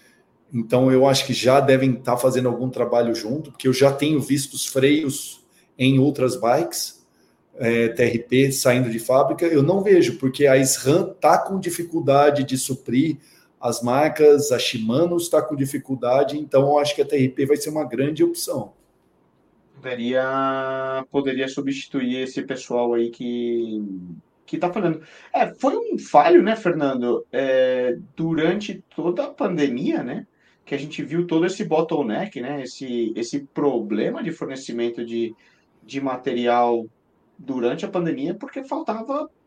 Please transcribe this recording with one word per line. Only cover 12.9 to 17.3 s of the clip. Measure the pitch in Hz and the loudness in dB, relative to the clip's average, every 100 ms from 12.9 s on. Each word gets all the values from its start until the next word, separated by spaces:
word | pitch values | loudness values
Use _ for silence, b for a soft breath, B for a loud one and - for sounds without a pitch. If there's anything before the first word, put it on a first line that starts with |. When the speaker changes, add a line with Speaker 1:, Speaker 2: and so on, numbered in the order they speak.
| 120 160 139 b b b _ | 0 0 -4 b b b _
Speaker 1:
as | 120 110 | -6 -2
marcas, | 120 127 151 135 151 147 135 | 0 2 2 6 6 6 4
a | 120 | 0
Shimano | - 120 110 127 170 175 | -2 -4 -2 0 2 0
está | 170 156 | 0 0
com | 151 143 | 0 -4
dificuldade, | 135 139 - 135 120 131 139 151 | -4 -6 -8 -4 0 2 2 -2
então | 147 135 139 | 0 2 4
eu | 147 | 2
acho | 143 147 | 2 0
que | |
a | 139 | 0
T | 143 | 2
R | |
P | 127 | 0